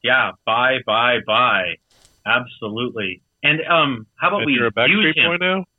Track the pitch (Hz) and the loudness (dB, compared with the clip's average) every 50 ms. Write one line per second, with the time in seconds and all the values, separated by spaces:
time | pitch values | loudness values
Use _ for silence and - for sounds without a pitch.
0 | - 117 127 131 113 98 92 _ _ 117 110 120 123 131 131 127 113 117 107 113 | 2 2 2 2 2 0 -4 _ _ -2 0 2 2 2 0 0 -2 -2 0 2
1 | 120 123 123 113 98 110 107 117 127 120 104 98 90 87 82 _ _ _ _ _ | 2 2 0 0 -2 0 0 2 2 2 2 0 -2 -4 -6 _ _ _ _ _
2 | _ _ _ _ _ 104 113 123 123 123 - - 117 107 104 113 123 120 110 113 | _ _ _ _ _ -2 0 0 -2 -6 -12 -10 -10 -8 -6 -6 -6 -6 -6 -6
3 | 101 92 90 - _ _ _ _ - 147 151 156 156 - 175 165 151 143 131 113 | -6 -6 -8 -10 _ _ _ _ 0 0 0 0 0 2 2 2 2 0 -2 -6
4 | 107 _ _ - 160 180 202 208 - 147 135 123 120 113 107 113 120 143 185 214 | -10 _ _ -4 -2 -2 0 0 0 0 0 2 0 0 0 0 2 2 2 2
5 | 208 156 147 147 151 - 170 175 180 185 190 190 180 _ _ | 2 2 2 2 0 0 0 0 0 0 0 -2 -4 _ _